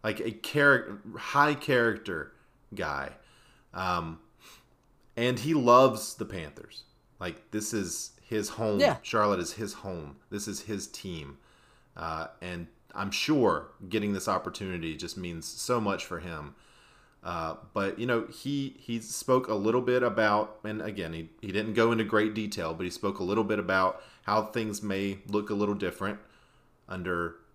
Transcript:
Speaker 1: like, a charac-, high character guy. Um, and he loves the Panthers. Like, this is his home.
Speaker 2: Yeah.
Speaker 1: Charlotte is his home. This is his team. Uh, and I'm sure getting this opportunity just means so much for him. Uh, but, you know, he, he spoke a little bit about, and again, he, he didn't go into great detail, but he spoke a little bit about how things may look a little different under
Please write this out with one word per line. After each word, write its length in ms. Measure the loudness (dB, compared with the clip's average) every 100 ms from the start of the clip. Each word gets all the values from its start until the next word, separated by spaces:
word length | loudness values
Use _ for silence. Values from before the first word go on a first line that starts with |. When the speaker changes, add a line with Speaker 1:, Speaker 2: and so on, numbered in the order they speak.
Speaker 1:
like, 160 | -4 -2
a 120 | -4
charac-, 680 | -6 -2 4 6 6 2 -12 -12 -12
high 360 | -2 4 4 2
character 760 | 2 4 4 0 -6 -8 -8 -16 _ _ _
guy. 380 | -6 -4 -4 -6 -12 -20 _ _ _ _
Um, 460 | -6 -2 -2 -4 -10 _ _ -20 -20 _ _ _ _ _ -2
and 220 | 0 0
he 140 | 2
loves 600 | 4 10 10 10 6 -6 -8
the 100 | -8
Panthers. 580 | -8 -10 -14 -18 -20 -20 _ _ _
Like, 320 | -8 -8 -6
this 220 | -6 -2
is 380 | -2 -2 -6 -8 -14
his 280 | -4 -4 -2
home. 300 | -2 0 4
Speaker 2:
Yeah. 180 | 4 2
Speaker 1:
Charlotte 380 | 0 2 4 4
is 140 | -2
his 200 | -6 -8
home. 440 | -8 -10 -10 -10 -16 _
This 180 | -8 -6
is 140 | -8
his 260 | -6 -6 -6
team. 500 | -10 -10 -10 -10 -16 _ _ _ _ _ -10
Uh, 300 | -6 -6 -8 -10
and 260 | -10 -8 -10 _ _ -8
I'm 160 | -4
sure 600 | -2 2 4 4 2 -4 -16 -4
getting 240 | -2 0
this 140 | -2 0
opportunity 680 | -2 -2 -8 -6 -4 -6 -6
just 220 | -10 -8
means 280 | -8 -8 -12
so 360 | -10 -2 0
much 240 | 0 -2 -6
for 140 | -8
him. 360 | -8 -10 -12 -16 _ _ _ -20 _ _
Uh, 340 | -8 -4 -4 -6 -6
but, 260 | -2 -2 -2
you 60 | 0
know, 200 | 0 -2
he, 440 | -8 -4 -4 -4 -8
he 200 | -6 -6
spoke 480 | -6 -8 2 2 4
a 40 |
little 280 | 0 2 2
bit 220 | 4 2
about, 560 | 2 4 4 4 0 -6
and 180 | -8 -6
again, 300 | -6 -6 -6
he, 180 | -6 -10 -12
he 100 | -4
didn't 220 | -2 0
go 180 | 4 4
into 140 | 4 2
great 280 | 4 2
detail, 400 | 0 -4 -4 -4
but 120 | -4 -6
he 40 |
spoke 300 | -2 -4 -2
a 40 |
little 200 | 0 0
bit 160 | 2 0
about 420 | 2 4 4 0 -14 -12
how 180 | 0 0
things 380 | 0 -4 -4 -4
may 360 | -4 -2 -2 -4 -2
look 220 | -2 0
a 40 |
little 220 | 0 0 0
different 420 | -4 -2 -6 -6 -14 -20 _ _ _ _ -10
under 480 | -6 -2 -2 -2 -6 _